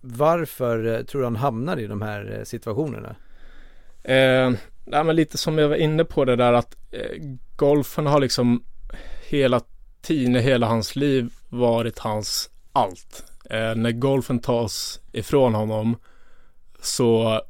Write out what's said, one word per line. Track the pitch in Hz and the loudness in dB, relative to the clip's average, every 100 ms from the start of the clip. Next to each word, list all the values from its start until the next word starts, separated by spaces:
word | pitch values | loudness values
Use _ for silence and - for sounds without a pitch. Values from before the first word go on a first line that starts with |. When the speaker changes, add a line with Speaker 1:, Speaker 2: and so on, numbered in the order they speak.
Speaker 1:
varför, | 127 117 151 170 156 - 123 113 | -12 0 2 2 -2 -4 -2 0
eh, | 113 113 | 0 -2
tror | 113 139 | -4 -2
du | 123 | -2
han | |
hamnar | 110 139 113 143 175 | 0 -2 -2 -4 -4
i | 107 | -6
de | 104 | -6
här, | 107 104 104 107 | -6 -8 -8 -10
eh, | |
situationerna? | 107 117 113 107 156 107 107 - - - - - - - - - | -10 -10 -6 -4 -4 -6 -12 -16 -18 -18 -16 -16 -18 -20 -20 -14
Speaker 2:
Eh, | - 131 131 131 127 117 - - | 2 4 6 6 4 0 -6 -16
nej, | - 147 | -2 0
men | 160 | 2
lite | 165 151 - | 2 2 -2
som | - 156 | 0 2
jag | 147 | 2
var | |
inne | 156 156 156 | 4 2 2
på | 160 - | 2 2
det | 131 | 2
där | 120 123 | 4 6
att, | 120 - - - | 4 2 -12 -12
eh, | 110 107 - 147 127 - | -10 -10 -8 -10 -12 -12
golfen | - 143 147 - - | 2 4 4 2 -2
har | 151 147 | 2 4
liksom | 131 - 120 120 - - - - - - - | 2 2 2 2 -2 -12 -10 -10 -8 -8 -2
hela | 147 131 123 - - - - | 2 4 2 -2 -20 -20 -18
tiden, | - 156 123 | -2 0 4
hela | 123 127 123 113 | 4 4 4 4
hans | 113 104 | 2 0
liv | 135 143 131 120 - - | 0 2 2 -2 -10 -10
varit | 120 120 117 117 - | 0 2 2 -2 -4
hans | 113 107 104 - - - - | -4 -4 -4 -6 -8 -14 -4
allt. | 143 101 90 - - - - - | 0 0 -4 -18 -18 -18 -18 -6
Eh, | 110 113 | -4 -2
när | 113 117 | 0 -2
golfen | 117 135 135 117 123 | 0 0 0 0 -2
tas | - 117 110 - - - - | 0 0 0 -4 -10 -12 -10
ifrån | 117 - 143 127 | -10 0 4 4
honom | 107 107 110 113 117 - - - - - - - - | 2 0 0 0 -2 -8 -20 -20 -20 -20 -20 -20 -12
så | - - 120 113 113 110 | -8 0 4 4 2 0